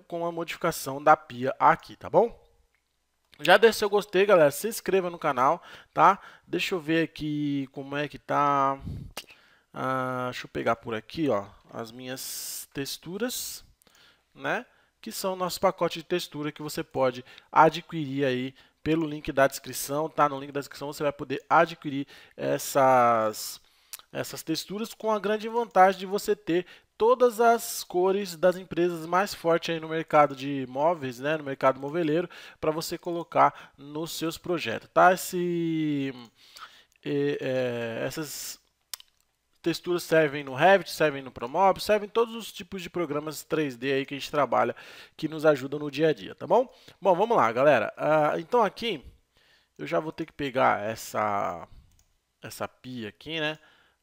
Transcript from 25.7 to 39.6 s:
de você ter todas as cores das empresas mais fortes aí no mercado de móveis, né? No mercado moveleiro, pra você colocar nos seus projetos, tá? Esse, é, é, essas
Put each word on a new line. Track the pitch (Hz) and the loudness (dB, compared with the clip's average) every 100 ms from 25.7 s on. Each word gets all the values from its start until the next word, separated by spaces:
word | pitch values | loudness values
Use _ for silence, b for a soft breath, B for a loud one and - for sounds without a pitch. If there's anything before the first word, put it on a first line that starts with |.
| 190 190 180 | 6 6 6
de | 190 | -4
você | 196 - 202 | -4 -2 -2
ter | - 175 - B B - | 0 -2 -2 B B 0
todas | 220 247 247 214 | 2 4 4 4
as | 233 233 - - | 4 4 0 -10
cores | - 180 190 196 190 160 | -4 0 2 0 -2 0
das | 180 180 | 2 2
empresas | 185 165 175 170 160 | -4 0 0 -2 -2
mais | 180 202 | 0 0
fortes | - 165 170 - 165 | -2 0 0 0 -6
aí | |
no | 160 | -4
mercado | 160 156 151 143 | -6 2 4 4
de | 131 139 139 127 | 2 -6 -6 -6
móveis, | 131 156 170 131 120 | 0 0 0 -6 -6
né? | 143 156 | -4 -4
No | |
mercado | 143 135 135 131 | -6 0 2 2
moveleiro, | 143 170 156 160 175 B B B | -2 -2 0 0 -2 B B B
pra | 156 | -4
você | 156 - 165 | -2 -4 -8
colocar | 180 170 160 143 139 - - _ | -6 -8 -2 4 4 2 -16 _
nos | 143 151 160 | -12 -10 -8
seus | - 160 - | -6 -6 -6
projetos, | - 165 113 107 - | -4 -4 -4 -6 -2
tá? | - 175 | 6 6
Esse, | 185 - 180 175 170 165 160 156 143 135 127 117 _ B B B B B _ | 6 0 -4 -2 -2 -2 -2 -2 -2 -4 -8 -16 _ B B B B B _
é, | 147 143 143 143 | -4 -2 0 -2
é, | 135 131 123 120 117 113 131 | -4 -2 -2 -4 -6 -6 -6
essas | 160 147 - - - _ _ _ - _ _ _ _ _ _ | -6 -10 -10 -12 -14 _ _ _ -18 _ _ _ _ _ _